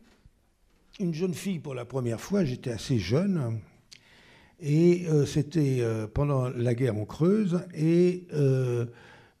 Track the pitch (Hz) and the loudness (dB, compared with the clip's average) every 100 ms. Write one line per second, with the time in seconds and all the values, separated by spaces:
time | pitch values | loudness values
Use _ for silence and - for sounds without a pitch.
0 | _ _ - _ _ _ _ _ _ - | _ _ -20 _ _ _ _ _ _ -6
1 | 175 156 185 147 202 175 139 127 113 135 | -4 -2 -4 -4 -6 -6 -6 -10 -6 -4
2 | 120 110 - 202 151 123 131 113 - 123 | -2 -4 -2 0 0 -2 -6 -6 -2 -2
3 | 87 131 196 175 120 113 - _ _ - | 2 0 0 0 -2 -6 -10 _ _ -20
4 | _ - - - _ - 151 151 175 175 | _ -20 -20 -20 _ -10 0 4 6 4
5 | 175 151 139 151 143 165 143 127 113 110 | 2 2 2 0 -2 0 0 2 0 -2
6 | 107 - 147 139 123 123 120 117 127 104 | -4 -2 0 0 -2 -2 0 0 0 -2
7 | 104 - 165 214 196 170 - 156 160 170 | -4 0 2 2 2 -2 -4 -2 2 4
8 | 180 180 - 151 135 131 127 120 120 - | 4 2 -4 0 2 2 0 -2 -4 -8
9 | - - - _ | -20 -20 -20 _